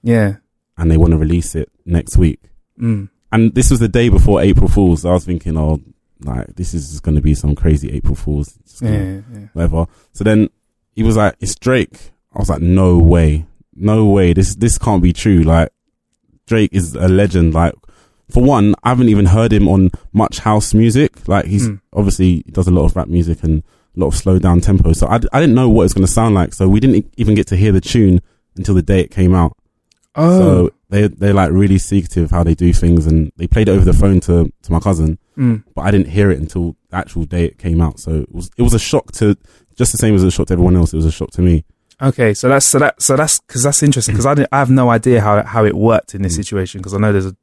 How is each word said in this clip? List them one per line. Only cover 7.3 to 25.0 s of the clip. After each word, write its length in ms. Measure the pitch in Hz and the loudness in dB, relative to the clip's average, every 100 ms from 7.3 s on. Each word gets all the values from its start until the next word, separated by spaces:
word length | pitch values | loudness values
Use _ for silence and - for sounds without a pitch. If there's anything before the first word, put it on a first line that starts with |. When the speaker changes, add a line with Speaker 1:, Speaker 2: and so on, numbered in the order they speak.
Speaker 2:
some 200 | 73 73 | 0 -2
crazy 360 | 73 85 76 69 | 0 0 0 -2
April 240 | 71 - | -4 -4
Fool's." 420 | 69 - 73 73 _ | -4 -6 -6 -6 _
It's 120 | _ | _
just 100 | - | -10
gonna 120 | 120 | -4
Speaker 1:
Yeah, 100 | 107 | -4
yeah, 160 | 95 98 110 | -6 -12 -16
yeah. 140 | 110 104 | -20 -16
Speaker 2:
whatever. 340 | - 85 80 82 _ _ | -4 -2 -2 -6 _ _
So 120 | - | -6
then 240 | 101 107 107 _ _ _ _ | 0 2 0 _ _ _ _
he 80 | - | -4
was 140 | 113 110 | -2 0
like, 180 | 104 - | 0 -2
"It's 140 | 104 - | -10 -6
Drake." 560 | 127 127 87 - - _ _ | -2 -2 -2 -10 -20 _ _
I 40 | - | -8
was 100 | 104 | -6
like, 140 | 76 | -2
"No 360 | 85 92 92 87 | 0 2 4 4
way. 480 | 82 87 80 76 80 _ _ | 4 4 2 0 -6 _ _
No 340 | - 101 107 107 | -6 -2 2 2
way. 260 | 98 90 | 2 2
This, 240 | 85 95 - | 2 -2 -2
this 200 | 113 - | -2 -2
can't 260 | - 98 | -2 0
be 100 | 90 | 0
true." 300 | 85 110 92 | 0 0 2
Like, 280 | 80 82 82 _ _ _ _ _ _ _ _ | 2 2 0 _ _ _ _ _ _ _ _
Drake 240 | 113 104 | -2 0
is 220 | 98 85 | -2 -6
a 140 | 60 92 | -2 0
legend. 460 | 92 101 90 82 | 2 2 0 0
Like, 200 | 80 82 - - _ _ _ _ | 0 -2 -4 -20 _ _ _ _
for 120 | 127 | 0
one, 320 | 127 131 104 - | 2 2 2 0
I 60 | 120 | -2
haven't 200 | 127 120 | 0 2
even 180 | 104 98 | 2 2
heard 260 | 101 113 | 2 2
him 160 | 107 101 | 2 2
on 220 | 95 92 - - | 2 0 -2 -6
much 280 | 104 110 - | -2 -2 -2
house 340 | 110 107 - | -2 0 0
music. 540 | 107 113 113 147 _ - | 0 2 2 -2 _ -4
Like, 180 | 101 80 | -4 -2
he's 220 | 101 117 | -2 -4
Speaker 1:
Mm. 120 | 101 _ | -6 _
Speaker 2:
obviously, 500 | - 101 - 92 87 | -2 -2 0 0 0
he 60 | - | -4
does 140 | - 92 | -4 0
a 40 | |
lot 120 | 87 | 2
of 120 | 71 92 | 2 -2
rap 120 | 64 | -2
music 340 | 87 82 80 | -2 -2 -4
and 200 | 82 78 - _ _ - | -2 -2 -4 _ _ -6
a 40 | |
lot 80 | 78 | -4
of 60 | |
slowed 280 | - 95 92 | -2 0 0
down 180 | 90 87 | 2 2
tempo. 320 | - 95 - | 2 2 2
So 140 | 82 | 0